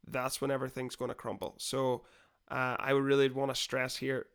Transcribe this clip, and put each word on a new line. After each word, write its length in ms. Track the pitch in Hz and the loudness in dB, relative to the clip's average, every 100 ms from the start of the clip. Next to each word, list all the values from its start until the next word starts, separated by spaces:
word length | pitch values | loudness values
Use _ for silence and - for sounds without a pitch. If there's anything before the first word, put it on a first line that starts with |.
| - | -6
that's 340 | 139 127 - | -4 -2 -2
when 80 | 139 | 0
everything's 460 | 135 127 131 127 - | 0 -2 -4 -8 -6
gonna 180 | 123 | -6
crumble. 400 | 120 120 101 87 - | -6 -8 -6 -8 -8
So, 440 | - 131 131 120 - _ _ _ _ | -6 -2 0 0 -4 _ _ _ _
uh, 260 | 131 127 123 | -2 -2 -2
I 140 | - | 2
would 100 | 139 | 4
really 260 | 139 139 135 | 6 6 6
wanna 240 | 131 139 | 4 0
stress 440 | 131 - 131 127 - | 0 -2 0 -2 -2
here 280 | 131 131 - | -2 -2 -4